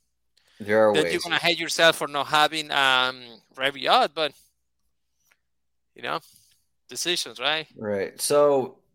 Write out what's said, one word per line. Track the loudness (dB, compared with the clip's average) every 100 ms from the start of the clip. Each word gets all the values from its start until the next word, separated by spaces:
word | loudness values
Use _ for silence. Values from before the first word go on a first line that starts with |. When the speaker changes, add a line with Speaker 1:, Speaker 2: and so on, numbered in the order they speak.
| _ _ _ _ _ _
Speaker 1:
There | 0 4 4
are |
Speaker 2:
Then | 4
Speaker 1:
ways. | 0
Speaker 2:
you're | -2
gonna | -2 -2
hate | 0 -2
yourself | -4 2 4 4
for | -4
not | -4 -2
having, | 2 2 0 -4
um, | 0 2 2 0 -4 -14 -20 _ -6
Rabiot, | -6 -4 0 2 2
but, | -2 -6 -6 _ _ _ _ _ _ _ _ _ _ _ _ _ _ _ -14
you |
know, | -8 -8 -10 _ _ _ _ _ _
decisions, | -8 -4 -4 -6 -6
right? | -4 -4 -6 -10
Speaker 1:
Right. | -6 -4 -4 -6
So, | 0 4 4 4 0 -8 _